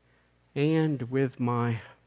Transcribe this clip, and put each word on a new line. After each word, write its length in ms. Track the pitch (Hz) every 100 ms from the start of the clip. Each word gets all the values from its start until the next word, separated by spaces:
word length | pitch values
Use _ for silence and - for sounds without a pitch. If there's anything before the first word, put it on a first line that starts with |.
| _ _ _ _ _
and 480 | - 147 160 156 143
with 360 | 120 131 135 -
my 420 | 120 120 120 113 - -